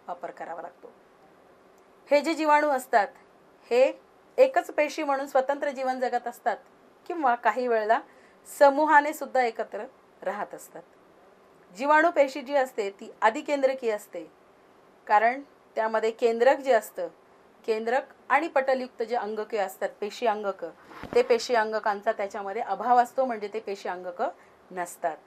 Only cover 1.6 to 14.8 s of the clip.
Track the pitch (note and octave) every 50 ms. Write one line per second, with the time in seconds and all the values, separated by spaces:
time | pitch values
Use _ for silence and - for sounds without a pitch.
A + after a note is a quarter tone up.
1.6 | _ _ _ _ _ _ _ _ _ - C#4 D4 C4 D#4+ E4 C#4 D#4 D4+ D4 D4
2.6 | D4+ D4+ C#4 B3+ - - - G#3 G3 F#3 - - _ _ _ _ _ _ _ _
3.6 | _ - A#3 B3 C4 D4+ D#4+ - _ _ _ _ _ _ - - C4 C4 - F4
4.6 | F4 - - - D4+ D4 - E4 D#4 C#4+ C#4 C4+ C#4 C#4 - C4 C4 C4+ C#4+ C#4+
5.6 | D4 C#4+ B3+ C4 C4 B3+ C4 C4 B3+ A#3+ A#3 A#3+ - A#3+ A#3+ - - A#3+ - -
6.6 | - _ _ _ _ _ _ _ _ - F4 E4+ D4 B3 A#3+ A#3+ - A3+ G#3+ B3+
7.6 | B3 B3 A3+ A3 G#3+ G#3+ A3+ C#4+ D#4+ - _ - _ _ _ _ _ - - -
8.6 | D4 C#4 C4+ C#4+ D#4 D4+ D#4 D4 C#4+ D4+ D4+ - C#4 A3 - C4 B3 A3+ A3+ -
9.6 | G#3+ - - G3 A3 C4 - _ _ _ _ - - F#3 G3 G#3 F3+ - - D#3
10.6 | - - - D#3+ - _ _ _ _ _ _ _ _ _ _ _ _ _ _ _
11.6 | _ _ F3+ F#3 C4 C#4+ D4+ D#4 D#4+ F4 E4+ D#4+ C#4+ C#4 - D4 B3+ B3+ C#4+ C#4+
12.6 | C4 C4 - - G3+ G3 G3+ - A3+ - - - G#3 A3 A3+ D4+ C#4 - D4 C#4
13.6 | C4+ C4 C4 C4 B3+ A3+ G#3 G#3 - - - E3+ D#3+ - _ _ _ _ _ _
14.6 | _ _ _ _